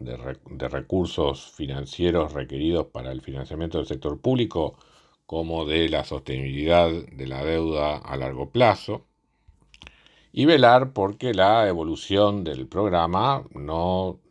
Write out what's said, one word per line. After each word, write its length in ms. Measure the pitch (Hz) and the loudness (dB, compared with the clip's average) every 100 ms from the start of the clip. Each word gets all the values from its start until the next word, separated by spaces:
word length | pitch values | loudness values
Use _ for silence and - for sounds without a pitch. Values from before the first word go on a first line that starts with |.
de 160 | 62 60 | -14 -12
re-, 220 | 64 - - | -12 -12 -16
de 180 | 69 65 | -10 -6
recursos 840 | 69 - 92 87 - 71 67 - | -6 -2 -2 0 0 -2 -2 -12
financieros 800 | - 69 69 69 - 87 85 76 | -12 -10 -8 -10 -2 2 2 0
requeridos 540 | 71 65 67 80 85 - | -6 -8 -4 -2 -2 -4
para 260 | - 64 | -10 -10
el 80 | 65 | -10
financiamiento 580 | - 67 67 78 82 82 | -10 -12 -10 -8 -6 -6
del 80 | 69 | -6
sector 340 | 71 76 73 | -6 -6 -4
público, 560 | 131 127 113 85 73 - _ _ _ _ - | 0 0 0 -2 -4 -6 _ _ _ _ -8
como 380 | 82 82 82 | -6 -4 -4
de 240 | 76 80 82 | -2 0 2
la 160 | 73 | 0
sostenibilidad 840 | - 71 67 65 67 69 78 87 85 | -4 -8 -6 -6 -6 -4 4 6 6
de 380 | 82 - 67 65 | 0 -8 -12 -10
la 180 | 65 | -6
deuda 520 | 76 82 80 76 76 76 | -2 -2 -2 -2 -2 -4
a 200 | - 67 | -8 -8
largo 340 | 65 65 - | -6 -8 -6
plazo, 560 | 117 120 95 - 107 _ _ _ _ _ _ _ _ - _ _ _ _ | 2 4 2 -4 -10 _ _ _ _ _ _ _ _ -20 _ _ _ _
y 140 | - | 2
velar 480 | 143 151 120 127 131 | 4 8 8 8 4
porque 420 | 107 98 104 123 | 0 -2 -2 -4
la 320 | 98 95 113 104 | 4 4 6 4
evolución 800 | 85 80 78 - 98 104 104 | 0 -4 -6 -2 4 4 2
del 240 | 80 64 65 | -4 -6 -6
programa 720 | 92 104 87 82 92 127 139 - | -2 0 2 2 0 0 -2 -6
no 680 | - 73 82 87 92 92 - _ | -12 -6 -2 0 0 -2 -8 _